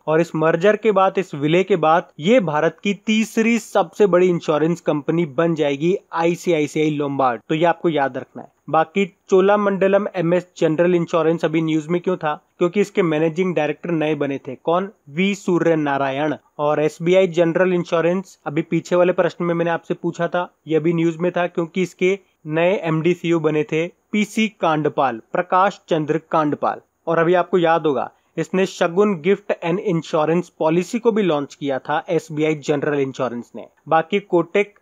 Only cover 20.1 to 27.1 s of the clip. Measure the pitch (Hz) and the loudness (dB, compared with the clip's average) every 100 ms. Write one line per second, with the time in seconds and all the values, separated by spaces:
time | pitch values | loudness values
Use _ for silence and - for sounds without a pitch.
20.1 | 165 170 175 180 _ - 156 156 170 165 | -4 -4 -2 -6 _ -4 0 2 2 0
21.1 | 160 175 175 175 180 170 - 175 - 185 | 0 -2 -2 -2 -4 -4 -2 -4 -2 -2
22.1 | 196 _ _ 156 156 170 202 165 160 170 | -2 _ _ -6 0 2 0 0 0 0
23.1 | 175 170 165 156 156 147 156 170 - _ | 0 0 0 0 0 -2 -2 -4 -8 _
24.1 | 208 208 - 220 - 180 156 143 139 131 | -4 -2 -2 -2 -2 -2 0 0 0 -2
25.1 | 113 - 175 185 185 196 190 - 165 147 | -2 -6 -6 0 2 2 0 -4 -2 0
26.1 | 156 - 165 151 139 113 101 - _ - | -4 -2 0 0 0 -2 -4 -10 _ -4